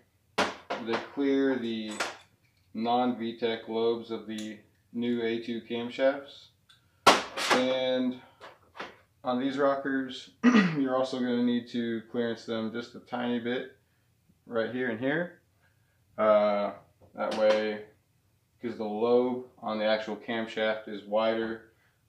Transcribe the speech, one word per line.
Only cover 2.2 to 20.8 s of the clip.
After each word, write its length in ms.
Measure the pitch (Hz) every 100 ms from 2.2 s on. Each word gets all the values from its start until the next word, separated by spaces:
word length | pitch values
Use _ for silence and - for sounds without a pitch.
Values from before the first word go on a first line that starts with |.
| - _ _ _ _ 110
non-V 640 | 117 123 123 110 113 113
tech 280 | 113 113 -
lobes 440 | 113 117 113 113
of 160 | 110 104
the 320 | 107 107 104 - _ _
new 280 | 120 120 120
A 200 | 113 117
two 200 | 120 113 -
camshafts. 800 | 120 120 135 135 139 - - - _ _ _ _ _ - - - - -
And 680 | 254 254 - 127 127 127 254 - - - - _ - - - _ _
on 160 | 131 123
these 180 | 135 135
rockers, 760 | 139 135 143 135 127 - - _
<clears throat> 60 |
you're 520 | 247 233 180 147 131 131
also 240 | 131 127
gonna 240 | 123 120
need 240 | 123 120 117
to 340 | 123 117 113 -
clearance 360 | 123 117 110 -
them 260 | 113 110
just 240 | 117 120 107
a 60 |
tiny 360 | - 123 120 120
bit 380 | 120 131 - - _ _ _ _ _ _ -
right 260 | 117 110
here 160 | 127 127
and 100 | 110
here. 420 | 131 160 180 - _ _ _ _ _ _ _ -
Uh, 540 | 107 104 104 101 98 - - _ - 107
that 220 | 107 110
way, 440 | 107 107 107 104 - _ _ _ _ _ _ _
'cause 180 | 117 107
the 60 |
lobe 600 | 107 107 117 123 127 127 - -
on 180 | 110 110
the 80 | 107
actual 300 | 110 110 101
camshaft 720 | - 117 110 113 110 110